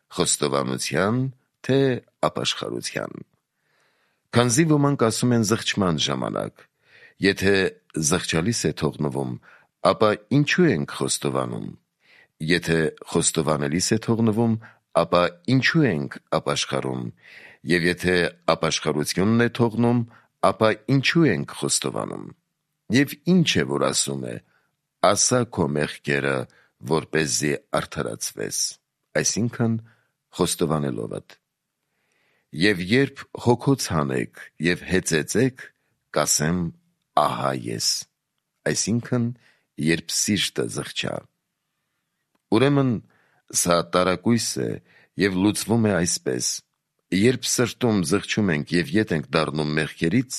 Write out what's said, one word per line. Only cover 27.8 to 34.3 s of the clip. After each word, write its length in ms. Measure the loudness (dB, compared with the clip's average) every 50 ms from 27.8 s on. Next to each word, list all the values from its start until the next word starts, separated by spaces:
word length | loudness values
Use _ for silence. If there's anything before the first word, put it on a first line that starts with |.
| -4 -4 -6 -6 -6 -6 -6 -8 -10 -10 -8 -8 -8 -6 -4 -6 -6 -6 -8 _ _ _ _ _ _ _ -4
այսինքն՝ 580 | -2 -2 -2 -2 -2 -2 -4 -2 -2 0 0 0 -2 -6 -12 _ _ _ _ _ _ _ _ -2
խոստովանելովդ։ 1040 | -2 0 0 0 -2 0 0 0 0 -2 -2 -4 -6 -8 -8 -10 -12 -12 _ -20 _ _ _ _ _ _ _ _ _ _ _ _ _ _ _ _ _ _ _ _ _ _ _
Եվ 280 | -4 2 2 2 2 2
երբ 380 | 0 2 2 2 2 2 -2 -12 -20 _ -12 -2
հոգոց 480 | 2 2 2 2 2 0 0 0 0
հանեք 540 | -2 0 0 0 0 -2 -4 -4 -6